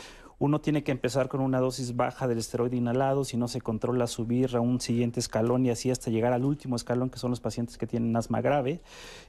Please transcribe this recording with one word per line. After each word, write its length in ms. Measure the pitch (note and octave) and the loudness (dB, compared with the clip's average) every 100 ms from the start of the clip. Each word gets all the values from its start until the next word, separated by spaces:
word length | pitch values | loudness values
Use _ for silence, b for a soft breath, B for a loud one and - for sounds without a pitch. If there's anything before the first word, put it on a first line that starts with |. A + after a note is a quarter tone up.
| B B B B | B B B B
uno 200 | C#3+ D3 | 2 2
tiene 220 | - D3+ | 2 0
que 80 | D3 | 0
empezar 380 | B2+ B2 C3 B2+ | -2 0 0 0
con 120 | C3+ | 0
una 200 | C3+ C3 | 2 2
dosis 340 | C3 B2+ B2 | 2 0 -2
baja 320 | B2 B2 - C3 | 0 -2 0 -2
del 120 | A2+ | 0
esteroide 380 | A2 A#2+ B2 B2 | -2 -2 0 0
inhalado, 480 | A#2+ B2+ C3+ C#3 | 0 2 2 2
si 120 | C3 A#2 | 0 -2
no 100 | A#2+ | -2
se 140 | A#2+ | -2
controla 480 | - A2 A#2+ B2 A#2 | -4 -2 0 0 0
subir 480 | - A2+ B2 C3 A#2+ | -2 0 2 2 2
a 40 | |
un 200 | A#2+ B2 | 2 2
siguiente 400 | - A#2 A#2+ A#2+ | 0 0 0 0
escalón 440 | - A2 A#2 B2+ | -2 0 2 2
y 60 | B2+ | 2
así 220 | A2+ B2+ | 2 0
hasta 180 | B2+ B2 | -2 0
llegar 220 | A2+ A#2+ | 2 2
al 120 | B2 | 2
último 300 | C3+ C#3+ C3+ | 2 -2 -2
escalón, 340 | A#2+ - B2 B2+ | -4 -2 0 -2
que 120 | - | -2
son 100 | B2 | -4
los 80 | A#2+ | -2
pacientes 400 | A2+ - A#2 - | -4 -4 -4 -4
que 80 | A#2 | -4
tienen 280 | A#2+ A#2 A#2 | 0 2 0
asma 240 | A2+ A2 | 0 0
grave. 400 | B2 C#3+ B2+ E3+ B B B B | 2 2 0 -4 B B B B